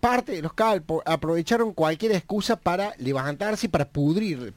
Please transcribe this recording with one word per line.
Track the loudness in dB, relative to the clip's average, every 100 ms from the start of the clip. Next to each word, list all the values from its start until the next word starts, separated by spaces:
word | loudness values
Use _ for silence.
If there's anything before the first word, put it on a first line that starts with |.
parte | 0 0 -2
de | -4
los | -4
K | 0 2
apo-, | 2 0 -2 0
aprovecharon | -2 0 0 2 0 0
cualquier | 0 0 2 0
excusa | 0 0 -2 0 0
para | 0 0 -2 -4
levantarse | -4 -2 -2 -4 -4 -2 0
y |
para | 0 0
pudrir, | 0 2 2 0 -4 -8